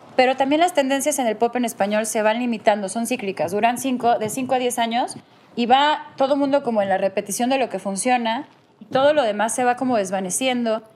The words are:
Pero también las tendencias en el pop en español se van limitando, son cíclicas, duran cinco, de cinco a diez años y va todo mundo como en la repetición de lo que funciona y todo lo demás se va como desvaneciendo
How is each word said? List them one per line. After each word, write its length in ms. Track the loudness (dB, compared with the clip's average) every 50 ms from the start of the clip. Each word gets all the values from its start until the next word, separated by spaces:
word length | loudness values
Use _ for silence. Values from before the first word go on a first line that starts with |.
| -20 -2 2
Pero 200 | 2 4 4 2
también 240 | 2 2 2 2 2
las 120 | 2 2 2
tendencias 440 | 2 0 2 0 0 0 0 0 0
en 80 | 0
el 80 | -2 0
pop 180 | 0 0 0 0
en 100 | 0 -2
español 400 | -2 -2 -2 -2 0 0 0 -2
se 160 | -2 -2 0
van 180 | 2 2 0 0
limitando, 480 | -2 -2 -4 0 2 2 2 2 0
son 180 | -4 -4 -4 -4
cíclicas, 440 | -4 -4 -4 -4 -4 -4 -4 -4 -2
duran 260 | 0 0 0 0 0
cinco, 400 | -2 -2 -4 -2 0 2 2 2
de 120 | 2 0 -4
cinco 260 | -4 -6 -4 -2 -2
a 40 | 0
diez 200 | 0 -2 -2 -2
años 360 | -2 -2 -2 -2 -2 -4 -6 -12 -20 _ _ _ _ _ -6
y 100 | -2 2
va 400 | 4 4 4 4 2 0 -2 -4 -8 -4
todo 180 | -2 0 0 2
mundo 280 | 0 2 2 0 0 0
como 180 | 0 0 0
en 80 | 0 0
la 80 | 0
repetición 520 | 0 0 -2 -2 -4 -6 -4 -4 -2 0 0
de 80 | 0
lo 120 | 0 0 -2
que 100 | -4 -6
funciona 680 | -6 -6 -6 -2 0 0 0 2 0 -2 -4 -4 -6 -12 -18 _ _ _ _ _
y 60 | -8
todo 280 | -2 2 4 4 4 4
lo 100 | 4 2
demás 320 | 0 0 -2 -2 -2 -2
se 80 | 0 0
va 140 | 0 0
como 180 | 0 0 0 0
desvaneciendo 880 | 0 0 -2 -4 -4 -4 -4 -4 -2 -2 -2 -2 -2 -2 -2 -4 -4 -6 -12 _